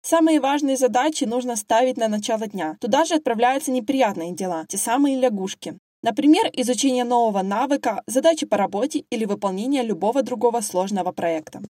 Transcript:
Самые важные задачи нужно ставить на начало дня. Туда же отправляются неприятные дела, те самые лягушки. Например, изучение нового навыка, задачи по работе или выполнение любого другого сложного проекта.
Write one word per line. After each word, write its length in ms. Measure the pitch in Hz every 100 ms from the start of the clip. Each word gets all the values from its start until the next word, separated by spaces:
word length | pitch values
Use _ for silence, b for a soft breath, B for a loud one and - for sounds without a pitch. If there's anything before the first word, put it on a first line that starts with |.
Самые 380 | - 330 320 311
важные 360 | 262 285 285
задачи 500 | 269 254 247 294 311
нужно 300 | 233 247 247
ставить 420 | 226 - 226 254 254
на 100 | 220
начало 400 | 214 208 220 220
дня. 300 | 190 156 156
Туда 240 | 240 269
же 80 | 330
отправляются 560 | 320 269 220 240 269 269
неприятные 600 | 254 220 269 226 175 165
дела, 340 | 170 185 165 160
те 120 | 196
самые 400 | - 247 285 262
лягушки. 580 | 254 202 190 - - - _ _
Например, 480 | 226 220 294 349 453
изучение 500 | - 240 247 269 247
нового 400 | 240 240 233 202
навыка, 580 | 190 202 269 285 240 202 -
задачи 400 | 247 320 320 311
по 100 | 202
работе 460 | 190 202 277 294 -
или 140 | 220
выполнение 580 | 214 202 202 190 247 285
любого 400 | 233 175 196 269
другого 380 | 220 233 240 233
сложного 500 | 214 180 196 202 180
проекта. 500 | - 170 160 - - 202